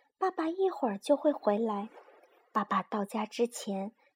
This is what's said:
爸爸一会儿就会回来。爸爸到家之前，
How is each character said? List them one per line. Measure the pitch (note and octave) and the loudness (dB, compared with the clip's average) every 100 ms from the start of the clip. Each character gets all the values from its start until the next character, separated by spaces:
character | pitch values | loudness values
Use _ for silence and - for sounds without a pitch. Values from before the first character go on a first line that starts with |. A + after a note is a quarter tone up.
| _ _ | _ _
爸 | F#4+ | -2
爸 | F#4 D#4+ | 0 -2
一 | F4+ F#4+ | 2 0
会 | - B3 | 2 -2
儿 | G3 | -2
就 | - C#4+ | 2 4
会 | D#4 | 4
回 | D4 - G#3 | 2 2 2
来。 | A3+ G3+ G#3+ - - - _ _ _ | 0 -2 -6 -12 -20 -20 _ _ _
爸 | G#3+ G3+ | -4 0
爸 | - | -2
到 | - G#3+ G3+ | -2 -4 -4
家 | A3 A3 | -4 -6
之 | - A#3+ | -2 -2
前， | - - G3 G3+ - _ | -2 -6 -6 -6 -10 _